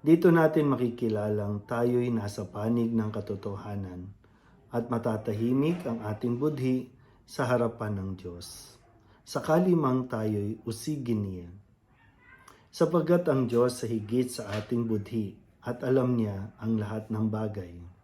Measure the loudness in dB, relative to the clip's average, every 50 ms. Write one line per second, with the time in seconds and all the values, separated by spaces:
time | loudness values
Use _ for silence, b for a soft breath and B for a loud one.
0 | 8 6 6 8 8 8 8 8 6 6 6 4 4 4 2 2 0 -2 -2 -2
1 | -2 -2 0 0 0 0 -2 -2 -2 -2 -4 -6 -4 -4 -2 0 2 2 2 2
2 | 2 2 0 -2 -2 -4 -6 -8 -10 -8 -6 -4 0 0 2 2 2 2 0 0
3 | -2 -2 -4 -6 -6 -6 -8 -6 -6 -8 -8 -8 -8 -8 -8 -8 -8 -8 -10 -12
4 | -12 -14 -16 -18 b b b b b b b b b b -6 -6 -4 -2 -4 -2
5 | -2 -2 -2 -2 -4 -4 -4 -2 0 0 2 2 2 2 0 0 -2 -6 -6 -4
6 | -4 -6 -6 -4 -2 -4 -2 0 0 0 0 0 0 0 0 0 -2 -6 -16 b
7 | b b b b b -18 -6 -4 0 0 2 2 2 0 -2 -4 -6 -4 -4 -4
8 | -4 -6 -6 -8 -10 -12 -12 -12 -14 -16 -18 -18 -20 -20 -20 -20 _ _ _ -20
9 | b b b b b -8 -8 -6 0 4 4 4 6 6 4 4 4 4 2 2
10 | 0 -2 -4 -2 -2 0 0 0 -2 -4 -6 -6 -6 -8 -8 -6 -4 -6 -6 -4
11 | -2 -2 0 0 -2 -4 -6 -8 -12 -14 -16 -20 -20 _ _ _ _ _ _ _
12 | _ -20 _ _ _ -20 -20 B B B B B B B B 2 2 4 4 2
13 | 4 4 4 4 4 2 2 2 2 2 4 4 4 2 2 -2 -4 -4 -4 -4
14 | -4 -2 0 0 0 0 -4 -10 -8 -6 -4 -6 -4 -2 -2 -2 0 0 -2 -2
15 | -2 -4 -4 -4 -4 -4 -8 -14 -20 _ _ _ -8 -8 -8 -4 0 2 4 4
16 | 4 4 2 2 0 0 -2 -6 -8 -10 -12 -8 -4 -2 0 0 -2 -2 -4 -8
17 | -6 -4 -2 -2 0 0 0 -2 -4 -4 -4 -6 -10 -10 -14 -16 -18 -18 -20 _